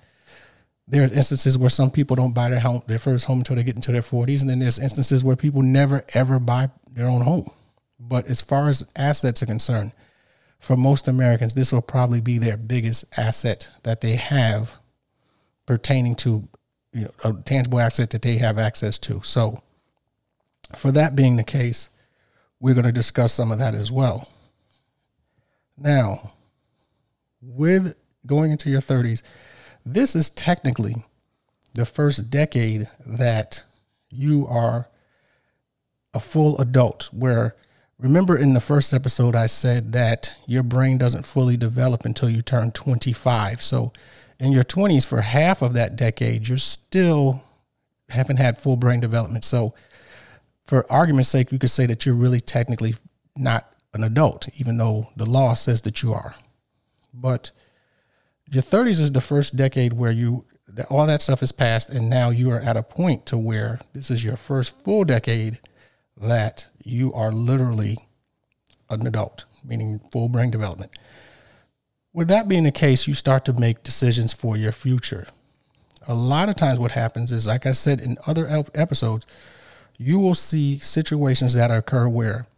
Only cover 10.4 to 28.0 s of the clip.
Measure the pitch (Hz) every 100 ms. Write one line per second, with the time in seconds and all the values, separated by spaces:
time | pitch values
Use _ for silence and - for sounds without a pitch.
10.4 | _ _ - 127 135 139 - 127 127 117
11.4 | 117 127 131 123 - 131 123 120 113 120
12.4 | 117 107 110 123 113 113 - - 110 113
13.4 | 120 104 - _ 113 113 117 117 - 139
14.4 | 117 107 113 - _ _ _ _ _ _
15.4 | _ _ - 117 - 131 120 117 127 107
16.4 | 98 - _ _ _ 120 104 - 110 107
17.4 | - 139 123 123 117 - 117 113 123 117
18.4 | 120 110 110 - 107 - - 98 - -
19.4 | 110 113 - _ _ _ _ _ _ _
20.4 | _ _ - - 139 139 139 139 131 120
21.4 | 113 143 123 113 - _ _ _ _ _
22.4 | _ _ 127 123 120 120 117 - 117 -
23.4 | 117 110 127 107 107 131 131 - - _
24.4 | _ _ _ _ _ _ _ _ _ _
25.4 | _ _ _ - 143 143 107 - 107 -
26.4 | _ _ _ _ _ _ _ _ _ _
27.4 | 123 123 160 190 180 -